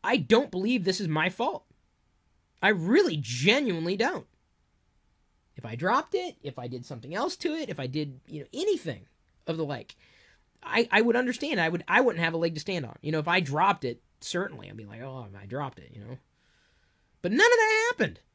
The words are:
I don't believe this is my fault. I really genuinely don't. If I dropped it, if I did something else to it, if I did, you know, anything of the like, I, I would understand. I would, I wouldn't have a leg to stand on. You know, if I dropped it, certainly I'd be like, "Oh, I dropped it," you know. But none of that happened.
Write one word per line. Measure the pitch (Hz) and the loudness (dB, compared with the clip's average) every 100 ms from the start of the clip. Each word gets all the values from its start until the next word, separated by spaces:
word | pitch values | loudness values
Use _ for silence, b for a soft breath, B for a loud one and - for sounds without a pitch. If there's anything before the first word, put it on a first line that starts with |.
I | - 247 | 2 0
don't | 127 226 277 | 6 4 4
believe | 180 208 247 | -2 0 2
this | 180 180 | 2 0
is | 180 | 0
my | 151 170 | 0 0
fault. | 180 254 359 _ _ _ _ _ _ _ _ _ _ | 0 -4 -4 _ _ _ _ _ _ _ _ _ _
I | 190 | 2
really | 202 165 294 349 156 | 2 4 4 4 2
genuinely | 113 123 151 262 262 170 165 190 | -2 0 4 4 2 -2 -2 0
don't. | 247 339 - _ _ _ _ _ _ _ _ _ _ _ _ - | 0 -2 -8 _ _ _ _ _ _ _ _ _ _ _ _ -16
If | 117 | -10
I | |
dropped | 117 175 254 311 | -4 0 0 0
it, | 370 359 - | -4 -4 -10
if | 139 131 | -12 -10
I | 123 | -10
did | 123 123 | -10 -10
something | 123 123 | -12 -8
else | 180 311 - | -4 -4 -4
to | - | -4
it, | 311 302 | -4 -6
if | 147 | -6
I | 131 | -4
did, | 143 170 131 - | -4 -6 -8 -14
you | 151 | -14
know, | 135 | -10
anything | 262 403 359 - 104 - _ _ _ - | -4 0 0 -2 -10 -14 _ _ _ -8
of | 165 | -4
the | |
like, | 147 127 107 - b b b b b _ | -4 -6 -10 -20 b b b b b _
I, | - 220 233 | -4 -2 2
I | 202 | 4
would | 233 233 | 4 2
understand. | 254 - 294 240 | 0 -4 -2 0
I | 165 | 0
would, | 170 - | -2 2
I | 202 | 4
wouldn't | 262 170 | 4 2
have | 165 | -2
a | 165 | 0
leg | 165 | -2
to | 156 | -2
stand | - 180 117 | -6 -6 -6
on. | - | -8
You | 147 | -4
know, | 156 | -2
if | 156 | 2
I | 180 | 0
dropped | 143 147 190 196 | 2 2 2 2
it, | 127 117 _ _ | -4 -6 _ _
certainly | - 175 196 135 95 | -6 -4 -4 -10 -16
I'd | 110 | -16
be | |
like, | 104 110 | -16 -14
"Oh, | 135 131 107 98 | -12 -12 -14 -16
I | 101 | -10
dropped | 127 139 - | -6 -6 -10
it," | - | -20
you | - | -18
know. | 107 127 _ _ _ _ _ _ _ _ _ _ | -16 -16 _ _ _ _ _ _ _ _ _ _
But | 175 | -2
none | 240 | 4
of | 453 480 | 6 8
that | 440 440 466 | 6 4 2
happened. | 494 214 90 _ | 0 -2 -4 _